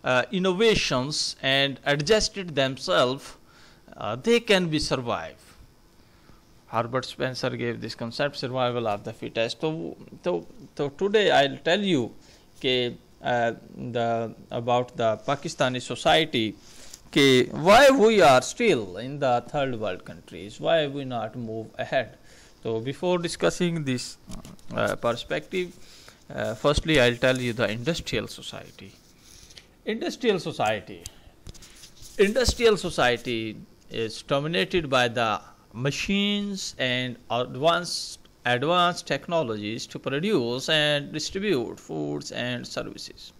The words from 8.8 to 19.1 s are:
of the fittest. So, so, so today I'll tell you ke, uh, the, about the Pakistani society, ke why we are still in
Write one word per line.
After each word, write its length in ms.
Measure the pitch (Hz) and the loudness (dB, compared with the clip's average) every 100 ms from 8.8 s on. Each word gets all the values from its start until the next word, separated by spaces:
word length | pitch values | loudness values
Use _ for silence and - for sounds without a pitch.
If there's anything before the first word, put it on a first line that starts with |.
| 113 | -4
of 160 | 104 | -4
the 80 | 110 | -8
fittest. 480 | 107 117 - 117 - | -12 -8 -2 -2 -2
So, 360 | 156 160 165 - - - | -4 -4 -10 -12 -18 -8
so, 200 | 175 175 165 - 139 - | -4 -4 -6 -20 -18 -6
so 120 | 143 | -6
today 420 | 139 196 214 185 | -2 2 4 6
I'll 280 | 135 139 131 | 4 4 0
tell 220 | 160 190 | 0 0
you 320 | 196 151 110 - - - - - | 2 0 0 -8 -20 -20 -20 -6
ke, 380 | 135 127 120 117 - _ | 0 0 0 -6 -20 _
uh, 320 | - 123 117 113 - | -2 0 0 -4 -14
the, 600 | - 131 120 117 117 113 - - | -12 -6 -2 0 -2 -4 -10 -10
about 440 | 120 120 123 123 - | -6 0 0 0 0
the 200 | 113 107 - | 0 0 -4
Pakistani 540 | 143 165 - 131 127 | -4 -6 -2 -2 -2
society, 760 | - 123 165 160 160 127 110 - - - - - - | -8 -2 4 4 4 0 -2 -4 -18 -20 -20 -20 -2
ke 400 | 156 139 127 - | 6 8 8 4
why 360 | 139 160 226 285 | 2 6 10 10
we 320 | 269 220 214 | 8 6 8
are 220 | 156 127 | 8 8
still 560 | - - 233 139 98 90 | 4 0 2 4 0 -10
in 200 | 127 | -10